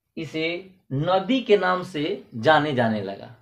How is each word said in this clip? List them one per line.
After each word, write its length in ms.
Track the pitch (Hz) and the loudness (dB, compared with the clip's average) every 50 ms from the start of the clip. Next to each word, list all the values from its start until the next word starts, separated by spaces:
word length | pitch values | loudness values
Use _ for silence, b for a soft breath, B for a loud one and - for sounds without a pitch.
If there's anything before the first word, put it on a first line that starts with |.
| _ _ - | _ _ -12
इसे 560 | 165 165 143 - - 160 165 170 180 190 - - _ _ - | -12 -10 -8 -6 -4 -4 -4 -4 -6 -10 -16 -20 _ _ -6
नदी 480 | 135 139 156 175 185 190 190 185 262 262 | -4 -2 0 2 0 0 2 0 0 0
के 160 | 226 - 202 | 2 4 2
नाम 260 | 202 185 180 185 180 180 | 4 4 2 0 -2 -4
से 180 | 180 - 151 147 170 196 - - - - | -6 -6 -4 -4 -4 -4 -6 -10 -12 -8
जाने, 360 | 117 110 151 156 151 147 151 139 | 0 4 6 6 6 4 2 0
जाने 280 | 123 117 113 110 107 | 2 2 2 0 -2
लगा, 320 | 98 95 98 104 117 117 - _ | -4 -6 -10 -12 -14 -20 -20 _